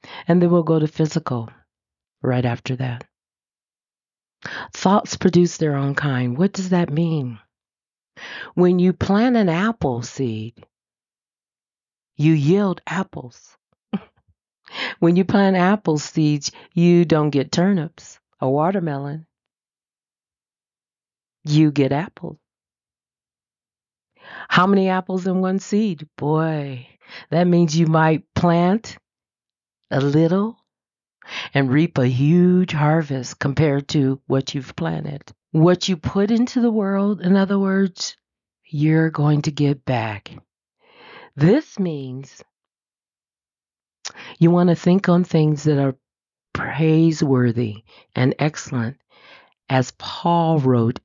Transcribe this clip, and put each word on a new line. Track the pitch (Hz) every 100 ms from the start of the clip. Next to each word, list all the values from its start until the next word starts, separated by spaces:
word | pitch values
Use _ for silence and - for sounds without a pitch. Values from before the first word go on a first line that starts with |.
| - - -
And | 180
then | 175
we'll | 175
go | 160 160
to | 151
physical | - 156 165 - 123 113 - _ _ _ _ _ _
right | 127 127 123
after | 117 - 127
that. | 127 123 - _ _ _ _ _ _ _ _ _ _ _ _ _ - - -
Thoughts | - 185 202 - -
produce | 185 175 175 -
their | 156 139
own | 139 143
kind. | 147 127 123 123
What | 196
does | 196 185
that | 180 175
mean? | 147 170 160 123 110 _ _ _ _ _ _ _ - - - -
When | - 180 180
you | 180
plant | 180 - 202 247 240
an | 190
apple | 165 214 226 143 120
seed, | 120 - 127 110 110 - - _ _ _ _ _ _ _ _ _ _ _ _ _ _ -
you | 151
yield | 160 143 196 202 170 -
apples. | 165 190 151 123 - _ _ _ _ _
<laughs> | - - _ _ _ _ _ _ - - -
When | 170 175
you | 185
plant | 202 196 190
apple | 180 208 - 151
seeds, | - - 151 147 - - -
you | 170 175 175 165
don't | 160 151
get | 139 131
turnips | - 185 196 143 - - - _ _
or | 135
watermelon. | 139 165 196 165 139 143 156 160 _ _ _ _ _ _ _ _ _ _ _ _ _ _ _ _ _ _ _ _ _
You | 151 151 156
get | 143 135
apples. | 139 185 - 170 156 _ _ _ _ _ _ _ _ _ _ _ _ _ _ _ _ _ _ - - -
How | - 190
many | 196 190
apples | 185 180 185 185
in | 185
one | 185 190
seed? | - 208 214 151 151 -
Boy, | 143 156 160 151 143 127 123 _ - - -
that | 156 180
means | 175 170 156
you | 160
might | 160 160 156 -
plant | - 175 170 175 214 - - _ _ _ _ _ _ _ _ -
a | 139
little | 139 151 165 185 214 240 _ _ _ _ _ _ - - -
and | 139 135
reap | 143 170 -
a | 123
huge | 127 147 175 180 180 180
harvest | 156 151 165 143 131 120 -
compared | 139 131 156 139 143
to | 156 135 131 -
what | 135 131
you've | 143 127 -
planted. | 165 160 147 147 - - _ 160
What | 170 180 -
you | 175
put | - 196 202
into | 226 247 254
the | 233
world, | 220 196 196 202 202
in | 180 196
other | 196 196
words, | 196 190 190 - - - _ _ _ _ _
you're | 147 156 160 160
going | 156 147 147
to | 151
get | 143 143 139 -
back. | 123 110 104 - - - _ _ _ _ _ - - - -
This | 156 269 - -
means | 180 147 131 127 135 - _ _ _ _ _ _ _ _ _ _ _ _ _ _ _ _ - - - -
you | 165
want | 175 180
to | 165
think | 175 185 190
on | 175
things | 175 160 151 147
that | 151 143
are | 139 131 _ _ _ _ _
praiseworthy | - - 135 160 160 165 156 147 131 123 117 117 104 - - _
and | - 127 -
excellent, | 151 - - 127 113 139 _ _ - - _ _ -
as | 131 127
Paul | - - - 175 170 165 160
wrote | 131 123 113 -